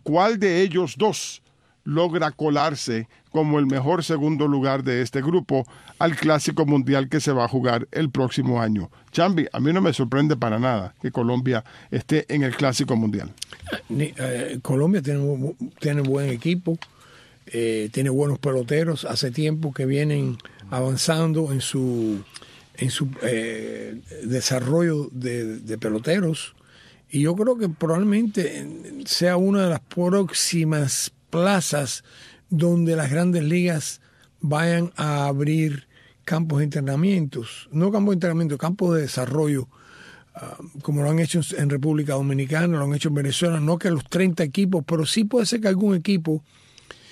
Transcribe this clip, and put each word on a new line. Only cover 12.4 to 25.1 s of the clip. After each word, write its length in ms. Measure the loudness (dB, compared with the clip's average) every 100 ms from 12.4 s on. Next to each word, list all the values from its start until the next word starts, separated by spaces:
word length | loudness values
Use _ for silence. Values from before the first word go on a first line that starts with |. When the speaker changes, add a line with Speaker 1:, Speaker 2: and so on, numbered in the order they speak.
Speaker 1:
el 120 | 0 2
Clásico 400 | 0 2 0 0
Mundial. 360 | 0 -2 -6 -12 -16 -14 -10 -10 -6
Speaker 2:
Ni, 260 | -4 -4 -4
eh, 420 | -6 -4 -6 -6
Colombia 380 | -2 2 4 2
tiene 180 | 0 -2
bu-, 360 | 0 -2 -4 -6 -10 -4
tiene 220 | -2 0
buen 300 | 2 0 0
equipo, 460 | -2 -2 0 -2 -4 -6 _ -20 -20 -20 _ -10
eh, 440 | -4 -2 0 -2
tiene 160 | -2 0
buenos 300 | 2 0 0
peloteros. 680 | -2 -2 0 0 0 -2 -4
Hace 260 | -4 -2
tiempo 420 | -2 -2 0 -4
que 120 | -2 0
vienen 520 | 0 0 0 -2 -4 -10 -20 -8
avanzando 840 | -4 -2 0 0 2 2 0 0
en 80 | -2
su, 600 | -2 -2 0 0 -2 -4 -8 -20 -20 -20 -20 -6
en 140 | -4
su, 200 | -2 -4 -4
eh, 800 | -2 -2 -4 -6 -8 -10 -12 -14 -16 -10
desarrollo 840 | -4 -2 0 -2 0 2 2 0 -4